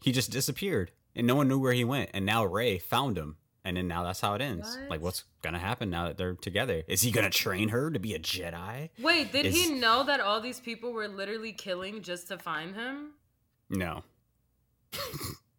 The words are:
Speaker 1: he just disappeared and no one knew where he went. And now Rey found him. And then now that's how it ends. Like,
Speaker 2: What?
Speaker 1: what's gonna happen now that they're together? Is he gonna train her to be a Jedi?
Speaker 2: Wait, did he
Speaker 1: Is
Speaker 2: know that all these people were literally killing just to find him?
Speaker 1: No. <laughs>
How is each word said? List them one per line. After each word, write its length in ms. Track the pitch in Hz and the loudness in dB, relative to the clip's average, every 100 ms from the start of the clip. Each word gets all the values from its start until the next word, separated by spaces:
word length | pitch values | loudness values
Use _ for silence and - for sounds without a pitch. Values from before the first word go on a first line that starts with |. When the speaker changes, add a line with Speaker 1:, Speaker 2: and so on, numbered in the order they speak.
Speaker 1:
he 120 | 143 | 2
just 180 | 127 113 | 2 2
disappeared 600 | 113 139 - 196 135 87 _ _ - | 0 -2 -2 0 0 0 _ _ 0
and 100 | 120 | 4
no 80 | |
one 140 | 135 139 | 6 6
knew 100 | 135 | 6
where 140 | 131 | 4
he 100 | 123 | 4
went. 260 | 120 139 101 | 4 2 0
And 100 | 98 | 0
now 200 | 98 113 | 2 4
Rey 340 | 101 95 120 92 | 4 2 2 0
found 400 | - 120 139 87 | 2 2 2 -2
him. 180 | 76 76 _ _ | -4 -10 _ _
And 120 | 95 90 | -4 -2
then 100 | 90 | 0
now 160 | 85 | -2
that's 180 | 87 95 | -2 0
how 140 | 107 | 0
it 60 | 101 | 0
ends. 260 | 139 87 - 254 - | -2 -4 -8 -10 -6
Like, 100 | 80 | -4
Speaker 2:
What? 20 | |
Speaker 1:
what's 220 | 85 - - _ | -4 -4 -10 _
gonna 160 | 82 85 | -6 -4
happen 280 | 95 120 104 | -2 -2 -2
now 180 | 85 85 | -2 -4
that 80 | 82 | -4
they're 160 | 90 | -4
together? 480 | 90 - 95 127 82 - | -4 -4 -2 0 -2 0
Is 140 | - | 2
he 80 | 123 | 4
gonna 180 | 110 101 | 4 2
train 380 | - 110 92 107 | 2 0 0 2
her 220 | 117 151 | 2 0
to 80 | 135 | -2
be 120 | 107 | -4
a 40 | 101 | -4
Jedi? 720 | - 95 85 85 92 123 160 - | -4 -4 -4 -8 -8 -8 -10 0
Speaker 2:
Wait, 320 | 285 339 208 | 2 4 2
did 140 | 254 285 | 0 2
he 160 | 330 | 4
Speaker 1:
Is 60 | 349 | 2
Speaker 2:
know 320 | 269 233 233 | 4 6 6
that 140 | 277 277 | 4 2
all 200 | 202 214 | 2 0
these 180 | 240 247 | -2 -8
people 320 | 233 226 233 | -10 -8 -6
were 140 | 226 208 | -6 -6
literally 440 | 196 202 220 220 | -6 -6 -6 -8
killing 500 | - 202 180 190 214 | -8 -6 -6 -6 -8
just 240 | 180 175 - | -8 -8 -8
to 100 | 190 | -8
find 360 | - 156 165 | -4 -4 -4
him? 380 | 196 240 277 294 - _ _ _ _ - | -8 -8 -8 -12 -16 _ _ _ _ -4
Speaker 1:
No. 320 | 98 87 - - _ _ _ _ _ _ _ _ | -2 -2 -4 -10 _ _ _ _ _ _ _ _
<laughs> 100 | - 494 - - - _ | -8 -8 -8 -8 -10 _